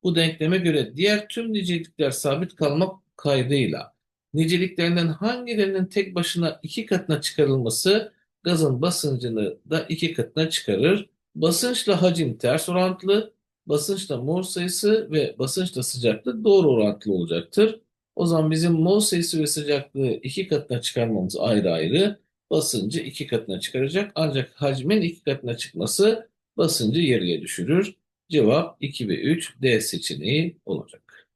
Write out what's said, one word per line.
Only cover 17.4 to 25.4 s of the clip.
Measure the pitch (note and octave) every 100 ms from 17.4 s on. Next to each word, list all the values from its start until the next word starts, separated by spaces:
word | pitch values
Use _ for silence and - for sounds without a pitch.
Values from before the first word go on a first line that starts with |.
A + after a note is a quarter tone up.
| - - G#3+ A3 _ _ _ -
O | E3+
zaman | E3 D#3
bizim | D#3 E3+
mol | E3 E3 G3+
sayısı | G#3 F3 E3+ E3
ve | D3+
sıcaklığı | - D3 C#3+ C#3 C#3 C3+
iki | A2 B2+ C3+ F#3
katına | D3+ - A#2+
çıkarmamız | - - A2+ G#2+ F#2 -
ayrı | A2 G#2+ F2+
ayrı | E2 D#2+ C#3 G3+ G#3 _ _ _
basıncı | D#3+ D#3 A2+ G2 D#3+
iki | - - C3
katına | A2+ - G2
çıkaracak. | - C3 C3+ F3 G#3 -
Ancak | D#3+ C3+ B2+ _
hacmin | C#3+ C3 C3 G#3+
iki | E3+ E3
katına | - C3+